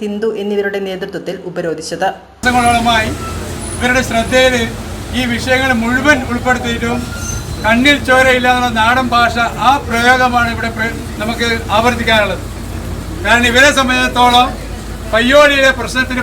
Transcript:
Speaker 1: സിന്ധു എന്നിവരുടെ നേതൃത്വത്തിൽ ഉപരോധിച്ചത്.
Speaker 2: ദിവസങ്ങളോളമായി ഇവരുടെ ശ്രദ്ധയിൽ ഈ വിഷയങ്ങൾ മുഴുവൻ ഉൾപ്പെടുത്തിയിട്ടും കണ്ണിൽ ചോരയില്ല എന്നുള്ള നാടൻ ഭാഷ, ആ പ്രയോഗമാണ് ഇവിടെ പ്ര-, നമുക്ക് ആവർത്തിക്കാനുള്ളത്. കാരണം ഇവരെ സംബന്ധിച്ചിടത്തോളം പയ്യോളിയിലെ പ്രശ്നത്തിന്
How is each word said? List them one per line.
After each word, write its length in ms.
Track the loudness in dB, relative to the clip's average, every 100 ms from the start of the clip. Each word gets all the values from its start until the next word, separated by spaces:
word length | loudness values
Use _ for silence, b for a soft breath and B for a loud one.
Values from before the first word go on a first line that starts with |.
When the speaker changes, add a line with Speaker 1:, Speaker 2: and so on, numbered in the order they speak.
Speaker 1:
സിന്ധു 300 | -6 -4 -4 -4
എന്നിവരുടെ 380 | -4 -2 -2 -4 -6
നേതൃത്വത്തിൽ 480 | -8 -8 -8 -8 -10 -8
ഉപരോധിച്ചത്. 560 | -6 -6 -6 -8 -4 -4 -4 -18 -4
Speaker 2:
ദിവസങ്ങളോളമായി 680 | 0 2 2 2 2 0 0 -6 -8 -8 -8 -10 -10 -4
ഇവരുടെ 260 | 0 0 0
ശ്രദ്ധയിൽ 440 | -2 2 4 4 2 -2 -6 -10 -12 -6
ഈ 80 | -4
വിഷയങ്ങൾ 460 | -2 -4 0 0 2
മുഴുവൻ 460 | 0 0 0 2 2 0
ഉൾപ്പെടുത്തിയിട്ടും 680 | -4 0 -2 -2 -4 -2 -4 -4 -8 -8 -8 -8 -4
കണ്ണിൽ 320 | 0 2 4 2
ചോരയില്ല 440 | 4 4 4 4 2
എന്നുള്ള 180 | 2 0 0
നാടൻ 260 | 2 2 0
ഭാഷ, 280 | 2 2 0 -2 0 2
ആ 40 | 2 0
പ്രയോഗമാണ് 640 | 0 4 4 4 2 0
ഇവിടെ 160 | -2 -4 -4
പ്ര-, 200 | -6 -6 -10 -6
നമുക്ക് 300 | -6 -2 -2 -2 0
ആവർത്തിക്കാനുള്ളത്. 720 | 2 2 0 2 2 2 -2 -8 -10 -10 -8 -8 -8 -8 -6
കാരണം 220 | 2 2 4
ഇവരെ 240 | 6 6 4
സംബന്ധിച്ചിടത്തോളം 720 | 2 2 0 4 4 4 2 -2 -8 -10 -10 -10 -2
പയ്യോളിയിലെ 580 | 0 4 6 6 6 2
പ്രശ്നത്തിന് 520 | 2 -4 -4 -2 -2